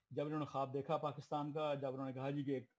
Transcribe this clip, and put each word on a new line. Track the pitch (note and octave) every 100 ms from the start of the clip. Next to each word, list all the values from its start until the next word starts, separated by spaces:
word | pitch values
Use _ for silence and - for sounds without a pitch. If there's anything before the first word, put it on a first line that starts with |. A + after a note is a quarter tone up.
| _
जब | B2+ D3
इन्होंने | D#3 C#3+
ख्वाब | C#3 C3+
देखा | C#3 C#3 D#3
पाकिस्तान | D3 C#3 - D3+ D3
का, | D3 D3+
जब | C#3 C3+
उन्होंने | C3 C3+
कहा | B2+ C3+
जी | C#3+
कि | C3+
एक, | C3 B2+